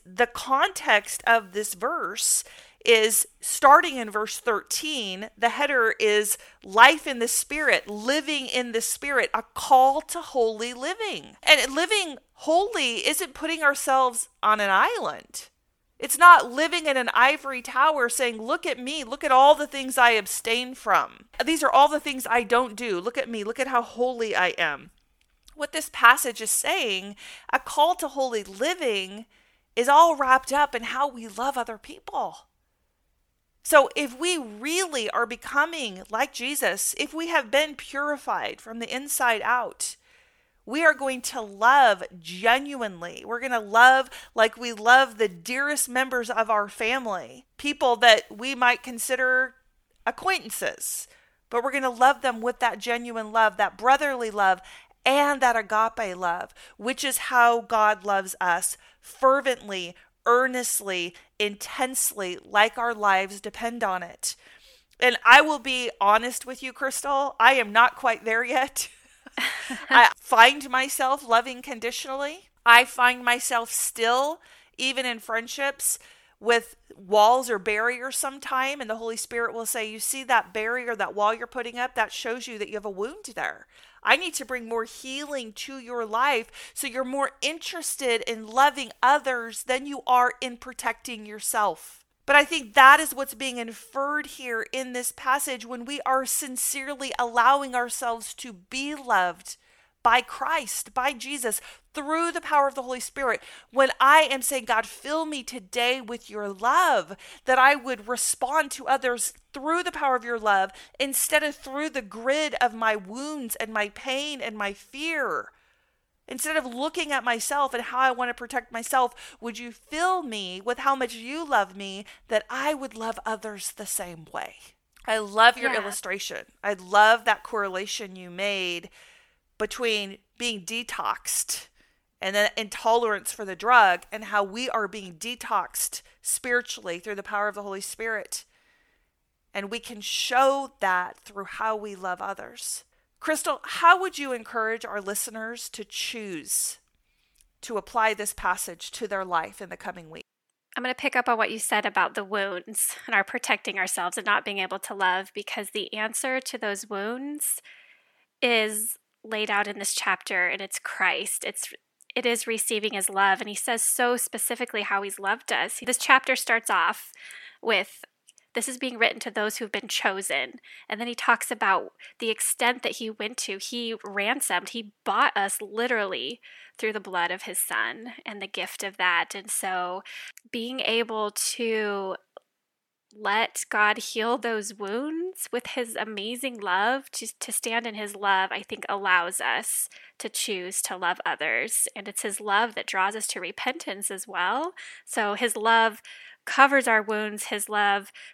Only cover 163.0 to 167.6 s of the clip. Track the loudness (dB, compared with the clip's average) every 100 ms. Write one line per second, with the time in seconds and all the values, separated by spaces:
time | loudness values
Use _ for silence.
163 | -2 2 2 2 -2 -6 -4 -2 0 2
164 | 2 0 -4 -4 -6 -4 -6 -6 -4 -4
165 | -4 -6 -4 -4 -2 -4 -4 -6 -4 0
166 | 4 4 4 -2 0 -2 0 0 0 -2
167 | -10 -20 -20 -20 -20 -8